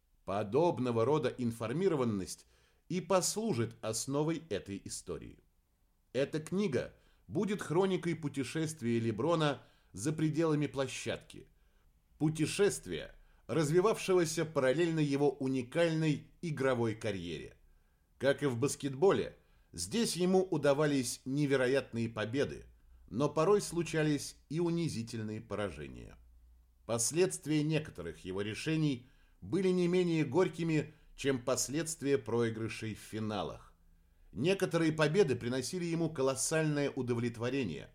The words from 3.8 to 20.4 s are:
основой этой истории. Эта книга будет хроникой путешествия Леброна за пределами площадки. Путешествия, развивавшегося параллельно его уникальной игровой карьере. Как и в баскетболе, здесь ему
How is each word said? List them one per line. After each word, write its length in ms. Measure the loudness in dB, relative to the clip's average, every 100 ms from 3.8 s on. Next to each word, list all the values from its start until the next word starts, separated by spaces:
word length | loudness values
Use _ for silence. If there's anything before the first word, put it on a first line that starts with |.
основой 640 | -6 -4 -2 0 0 -2 -4
этой 320 | -6 -4 -10
истории. 580 | -10 -12 -8 -10 -10 -18 _ _ _ _ _ _ _
Эта 300 | -2 -2 -2
книга 520 | -4 -2 0 0 -2 -10 _ _ -8
будет 340 | -2 -2 -2
хроникой 540 | 0 2 2 0 -2 -4
путешествия 840 | -4 -4 -4 -4 -4 -4 0 0
Леброна 600 | 0 0 0 2 2 0 -8 _ _
за 180 | -6 -4
пределами 560 | 0 0 2 2 2 0
площадки. 800 | -2 -4 -4 -6 -6 -8 -20 -20 _ _ _ _ _ _ -2
Путешествия, 1000 | 0 2 0 2 2 2 -4 -8 -8 -14 -20 _ -4
развивавшегося 960 | 0 2 4 4 2 2 4 4 0
параллельно 560 | -2 2 4 4 2 2
его 320 | 2 4 2
уникальной 960 | 2 0 -2 -2 2 2 4 2 0 -4 -8
игровой 540 | -6 0 2 2 0 -2
карьере. 600 | -4 -4 -4 -8 -10 -16 -20 _ _ _ _ _
Как 260 | 0 2
и 20 | 0
в 100 | 0
баскетболе, 800 | 0 -2 -6 2 4 4 0 -8 _ _ _
здесь 460 | -10 -4 0 0 0
ему 260 | 2 4